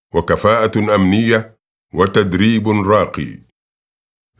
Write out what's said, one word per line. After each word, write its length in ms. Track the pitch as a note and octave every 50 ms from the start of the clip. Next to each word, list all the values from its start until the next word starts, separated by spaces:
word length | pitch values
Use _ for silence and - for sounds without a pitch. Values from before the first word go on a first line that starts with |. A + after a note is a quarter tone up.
| _ _ -
وكفاءة 800 | E2+ E2 - E2+ E2 - G#2 A2 A#2 A2 A2 - A2+ G#2+ G#2+ G#2+
أمنية، 600 | G2+ F#2+ F#2 F#2+ G#2+ A#2 A2+ A2+ A2 A2 - - _ _ _ _ _ _ _ -
وتدريب 760 | - F#2 G2 G2 A2+ G#2 G2 F2+ F#2 G2+ A2 A2+ A2 G2+ A2
راقي. 680 | G#2 G#2 G2 F#2+ G#2+ G#2 F2+ - - - C#2+ B1 G1+ - - _ _ _ _ _ _ _ _ _ _ _ _ _ _ _ _ _ _ _